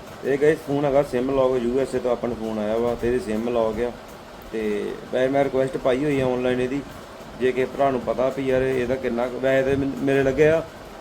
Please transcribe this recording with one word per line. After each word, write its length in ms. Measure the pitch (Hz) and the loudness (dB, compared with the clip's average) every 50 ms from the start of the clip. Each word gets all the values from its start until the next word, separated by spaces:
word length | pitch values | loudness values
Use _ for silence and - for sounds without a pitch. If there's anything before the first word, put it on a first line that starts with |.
| - - - - - | -16 -16 -16 -6 -2
ਇਹ 120 | 123 139 139 | 0 0 4
ਗਾਇਸ 200 | 143 151 160 151 - - | 4 4 4 2 0 -2
ਫੋਨ 180 | 143 143 147 | 0 0 2
ਹੈਗਾ 180 | 143 131 139 147 | 4 4 4 2
ਸਿਮ 280 | 139 - 123 127 131 139 | 2 0 0 0 2 2
ਲੌਕ, 280 | 135 131 127 131 127 117 | 4 4 4 4 2 2
ਯੂ 160 | 120 123 135 | 2 2 2
ਐਸ 160 | 135 127 - | 0 0 -2
ਏ 40 | 127 | -2
ਤੋਂ 120 | - 123 | 0 0
ਆਪਾਂ 180 | 120 113 - 120 | 0 0 0 -4
ਨੂੰ 80 | 117 107 | -4 -4
ਫੋਨ 220 | 110 110 110 107 | -4 -4 -2 -2
ਆਇਆ 180 | 104 104 110 113 | -2 0 0 0
ਵਾ, 180 | 120 120 117 113 | 2 0 0 0
ਤੇ 60 | 117 117 | 0 0
ਇਹਦੀ 120 | 123 127 | 0 0
ਸਿਮ 300 | 104 104 107 107 113 120 | 0 -2 -2 -2 -2 0
ਲੌਕ 320 | 120 117 113 110 107 107 | 2 2 2 2 0 -2
ਆ। 100 | 120 120 113 - - - - - - - - - - - | -4 -4 -4 -8 -14 -18 -18 -18 -18 -18 -18 -18 -16 -8
ਤੇ 420 | - 113 110 107 104 104 101 98 95 90 - - | -6 -4 -2 -2 -2 -2 -2 -4 -6 -8 -10 -6
ਵੈਸੇ 200 | - 123 127 135 | -2 0 0 2
ਮੈਂ 120 | 135 139 139 | 2 2 2
ਰਿਕੁਐਸਟ 340 | 135 135 131 131 131 131 156 | 2 2 0 0 0 -2 -2
ਪਾਈ 260 | - 139 123 127 147 | 0 0 0 2 0
ਹੋਈ 160 | 151 143 135 | 0 2 2
ਆ 40 | 131 127 | 2 0
ਆਨਲਾਈਨ 340 | 127 123 127 127 127 127 | 0 0 0 0 0 0
ਇਹਦੀ, 200 | 127 127 135 143 127 - - - - - - - - - - - | 0 -2 -2 -4 -6 -8 -12 -16 -16 -16 -16 -18 -16 -16 -6 0
ਜੇ 120 | 117 127 | 0 0
ਕਿਸੇ 140 | 123 123 131 | 2 2 -2
ਭਰਾ 240 | 127 - - 139 139 | -2 0 0 2 2
ਨੂੰ 120 | 131 123 | 2 0
ਪਤਾ 300 | 110 117 113 110 127 135 135 139 | -2 -2 0 0 0 0 0 -2
ਵੀ 60 | 135 | 0
ਯਾਰ 160 | 131 127 131 | 0 2 2
ਇਹਦਾ 340 | 131 131 131 131 123 117 131 | 2 2 0 0 0 0 -2
ਕਿੰਨਾ 320 | 131 131 123 117 117 123 127 | -2 -2 -2 -2 0 -2 -2
ਕੁ, 120 | 120 127 | -2 -2
ਵੈਸੇ 300 | 127 135 135 135 131 135 | 0 2 2 2 2 2
ਤੇ 60 | 139 | 2
ਮੈਨ-, 160 | 135 139 139 135 123 135 | 0 0 -2 -2 -2 0
ਮੇਰੇ 200 | 139 139 139 135 | 2 2 4 4
ਲੱਗੇ 240 | 135 131 139 156 151 | 2 4 6 6 6
ਆ, 140 | 160 165 151 - - - - - - - | 6 4 0 -4 -10 -16 -16 -16 -16 -18